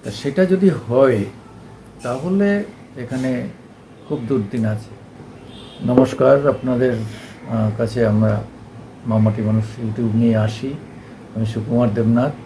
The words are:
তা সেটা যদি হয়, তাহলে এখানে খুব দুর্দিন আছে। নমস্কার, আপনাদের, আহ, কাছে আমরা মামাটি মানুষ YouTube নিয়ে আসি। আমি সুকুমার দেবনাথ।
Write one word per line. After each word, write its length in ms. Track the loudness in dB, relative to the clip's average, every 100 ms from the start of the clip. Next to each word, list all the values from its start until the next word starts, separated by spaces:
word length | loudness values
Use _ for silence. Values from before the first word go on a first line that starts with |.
তা 80 | -10
সেটা 340 | -8 -4 0 2
যদি 240 | 4 4
হয়, 560 | 2 0 4 4 4 -2 -8 -20 -20 -20 -20 -20 -12
তাহলে 600 | -8 -6 -2 2 2 0 -4 -14 -18 -12
এখানে 500 | -8 -4 -2 -2 -6 -12 -20 -20 -20 -20 -8
খুব 120 | -6 -2
দুর্দিন 380 | -2 -2 -2 -2
আছে। 300 | -2 -8 -20 -20 -20 -20 -20 -20 -20 -20 -6
নমস্কার, 640 | 2 4 4 4 4 6 4
আপনাদের, 460 | 0 -2 0 0
আহ, 800 | 0 -6 -12 -18 -18 -6 -2 0 0
কাছে 280 | -2 2 2
আমরা 360 | 4 2 0 -4 -16 -20 -20 -20 -12 -2
মামাটি 360 | 2 2 2
মানুষ 240 | 0 0 -2 -6
YouTube 360 | -6 -2 0 2
নিয়ে 220 | 2 2
আসি। 360 | 0 -2 -8 -10 -14 -18 -20 -20 -12 -6
আমি 100 | -4
সুকুমার 480 | -4 -2 0 2
দেবনাথ। 380 | 2 2 2 0 -4